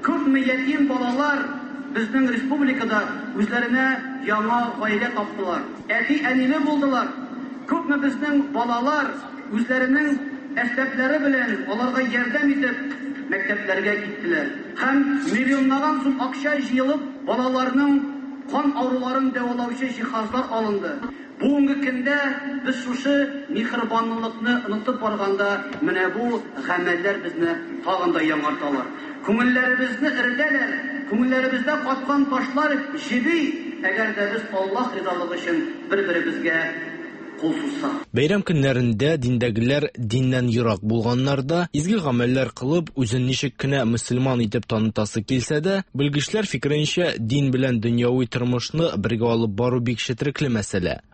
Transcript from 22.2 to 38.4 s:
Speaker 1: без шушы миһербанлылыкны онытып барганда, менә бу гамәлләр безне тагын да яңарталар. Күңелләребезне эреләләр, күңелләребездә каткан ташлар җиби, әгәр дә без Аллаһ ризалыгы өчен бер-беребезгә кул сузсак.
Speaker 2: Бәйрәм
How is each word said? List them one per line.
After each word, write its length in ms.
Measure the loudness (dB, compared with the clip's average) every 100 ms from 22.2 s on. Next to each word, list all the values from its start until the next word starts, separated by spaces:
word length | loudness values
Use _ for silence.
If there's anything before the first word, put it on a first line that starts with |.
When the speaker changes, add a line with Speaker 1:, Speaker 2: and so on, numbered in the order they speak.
| 0 -4 -6 -4
Speaker 1:
без 140 | -4 -4
шушы 640 | -4 -2 2 2 2 -4 -4
миһербанлылыкны 1040 | -2 -2 -2 0 0 0 -2 -4 -4 0 0 0
онытып 320 | -4 -2 -2
барганда, 480 | -2 0 0 2 2 0 -4 -2
менә 220 | 0 0 0
бу 260 | 0 -2 -2 -4 -10
гамәлләр 560 | -2 0 0 0 0 -2 -4
безне 320 | -2 0 0 -6 -6
тагын 320 | -2 0 2 2
да 80 |
яңарталар. 640 | 2 0 -2 -2 -2 -2 -4 -10 -12 -8 0
Күңелләребезне 880 | 2 4 4 2 2 0 0 0 2
эреләләр, 580 | 0 0 2 2 0 -4 -6 -8 -2
күңелләребездә 680 | 0 2 2 2 0 0 -2
каткан 420 | -2 -2 2 2 4
ташлар 480 | 2 0 0 2 0 -2 -8
җиби, 440 | -2 0 2 2 0 -2 -8 -4
әгәр 320 | -2 0 -2 0
дә 160 | -2
без 180 | -2 -4 -2
Аллаһ 320 | 0 0 -2 -2
ризалыгы 460 | -2 -2 -4 -4
өчен 220 | 0 0 -2 -8 -2
бер-беребезгә 680 | 0 2 0 0 -2 0 0 -2 -6 -10 -10 -12 -14 -14 -4
кул 160 | -2
сузсак. 540 | -2 -4 -4 -4 -4 -4 0
Speaker 2:
Бәйрәм 300 | 2 2